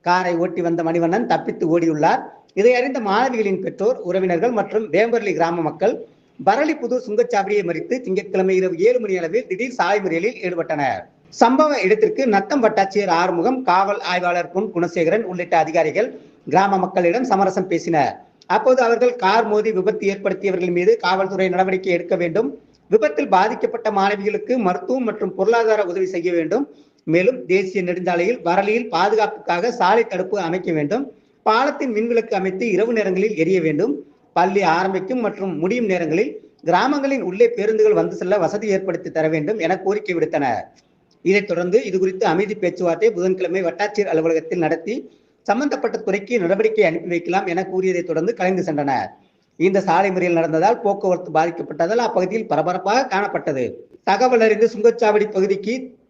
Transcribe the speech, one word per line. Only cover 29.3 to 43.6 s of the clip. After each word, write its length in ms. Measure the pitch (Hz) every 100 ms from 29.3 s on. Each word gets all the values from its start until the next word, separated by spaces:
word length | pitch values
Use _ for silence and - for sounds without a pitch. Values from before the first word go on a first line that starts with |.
| - - 175 226
சாலை 340 | 196 180 220 226
தடுப்பு 320 | 185 185 202
அமைக்க 320 | 165 180 -
வேண்டும், 340 | 156 147 220 269 - _ _ -
பாலத்தின் 460 | 220 277 285 269 214
மின்விளக்கு 380 | 233 233 220 202
அமைத்து 280 | 190 185 240
இரவு 200 | 175 226
நேரங்களில் 420 | 226 196 185 214 185
எரிய 220 | 165 190
வேண்டும், 300 | 160 147 220 285 - _ _ -
பள்ளி 240 | 185 196 180 165
ஆரம்பிக்கும் 440 | 190 190 190 254 214
மற்றும் 260 | - 190 151
முடியும் 320 | 180 247 220
நேரங்களில் 400 | 180 165 165 269 - - _
கிராமங்களின் 580 | 151 180 254 294 277 269
உள்ளே 260 | 180 190 233
பேருந்துகள் 480 | 214 208 220 214 175
வந்து 160 | 165 -
செல்ல 220 | 180 202
வசதி 300 | 165 202 220
ஏற்படுத்தி 420 | 190 190 170 -
தர 140 | 160 156
வேண்டும் 320 | 160 147 214
என 180 | 165 185
கோரிக்கை 360 | 190 208 202 170
விடுத்தனர். 480 | 156 156 135 107 90 _ _ _ _ _ 165
இதைத் 220 | 202 202
தொடர்ந்து 300 | 170 180 214
இது 160 | 254 185
குறித்து 260 | 190 190 208
அமைதி 300 | 165 208 214
பேச்சுவார்த்தை 540 | 180 - 175 165 220
புதன்கிழமை 500 | 180 185 185 180 185